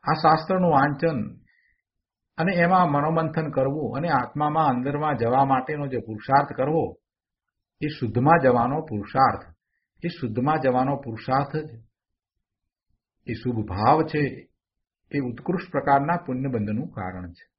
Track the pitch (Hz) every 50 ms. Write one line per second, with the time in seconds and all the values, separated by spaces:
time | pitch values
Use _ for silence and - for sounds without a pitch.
0 | - - 156 156 - 160 156 156 - - 190 185 180 175 156 135 139 151 147 -
1 | - 165 156 123 104 - - - _ _ _ _ _ _ _ _ _ _ _ _
2 | _ _ _ _ _ _ _ - 160 185 196 175 170 170 185 185 - - 143 143
3 | 143 156 165 165 160 151 151 165 160 147 147 131 135 135 139 156 147 107 123 131
4 | 156 175 151 127 120 117 - 143 151 151 151 160 160 147 127 123 123 139 143 147
5 | 151 151 147 110 117 117 123 131 139 135 135 127 - - 151 147 143 135 127 120
6 | 110 - 110 104 - - 135 139 139 - - - 131 143 156 - 123 87 - _
7 | _ _ _ _ _ _ _ _ _ _ _ _ _ _ _ _ 147 151 151 -
8 | 127 113 107 120 127 147 165 - 127 131 120 120 117 123 139 156 156 - 110 104
9 | 98 - - 131 135 123 - - - - - _ _ _ _ _ _ _ _ _
10 | - 175 - - - 113 107 123 123 143 156 156 156 131 123 127 131 135 143 131
11 | - 127 110 110 - - 131 139 143 - - 156 151 - 113 113 - _ _ _
12 | _ _ _ _ _ _ _ _ _ _ _ _ _ _ _ _ _ _ _ _
13 | _ _ _ _ _ - 117 - - 127 120 110 104 - 92 98 107 120 147 160
14 | 160 - - 151 147 131 - - - _ _ _ _ _ _ _ _ _ _ _
15 | _ _ - 143 135 123 117 - - - 180 - - - - 143 135 - 139 139
16 | 143 156 175 175 - - 127 127 135 139 123 113 104 104 104 113 147 - - 110
17 | 95 90 92 92 90 87 87 _ - _ _